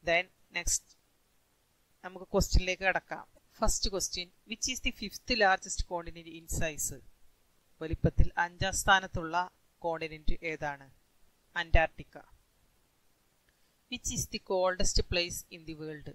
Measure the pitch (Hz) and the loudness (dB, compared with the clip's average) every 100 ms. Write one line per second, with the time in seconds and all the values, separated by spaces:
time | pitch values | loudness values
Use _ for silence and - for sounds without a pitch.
0 | - 170 185 _ _ 175 170 - _ _ | 2 0 0 _ _ -6 -2 -4 _ _
1 | _ _ _ _ _ _ _ _ _ _ | _ _ _ _ _ _ _ _ _ _
2 | 185 185 185 202 180 - 185 185 190 175 | -16 -14 0 2 6 4 4 2 2 2
3 | _ 160 - _ _ - 214 - 214 190 | _ -12 -12 _ _ 0 0 2 -2 -2
4 | - - 175 _ - 226 - 254 262 - | -4 -6 -12 _ -12 -8 -6 -4 -4 -6
5 | 208 - - 233 196 190 190 - - 175 | -12 -12 -4 2 4 4 -2 -6 -4 -4
6 | 170 165 165 165 165 - 165 147 - 139 | -8 -14 -16 -18 -6 -2 -2 -4 -8 -8
7 | - _ - _ _ _ _ _ 160 131 | -18 _ -20 _ _ _ _ _ -8 0
8 | 170 - 160 - 175 175 196 180 - 190 | 0 6 6 6 -4 -2 -4 -2 6 6
9 | 185 190 160 170 180 _ _ _ 170 165 | 4 -6 -2 -2 -2 _ _ _ -6 -4
10 | 160 156 151 170 165 156 151 139 135 _ | -6 -2 2 2 0 -6 -6 -8 -14 _
11 | _ _ - _ _ 175 165 165 160 - | _ _ -20 _ _ -8 0 2 2 -2
12 | - 147 - - _ _ _ _ _ _ | -18 -18 -20 -20 _ _ _ _ _ _
13 | _ _ _ _ _ _ _ _ _ 320 | _ _ _ _ _ _ _ _ _ -10
14 | - 240 - 220 - 190 185 180 202 - | -6 -6 -6 -8 -2 0 0 2 4 4
15 | - 180 175 - - 175 160 156 156 151 | 2 -2 -2 -6 -14 -16 -14 -12 -10 -12
16 | 143 | -14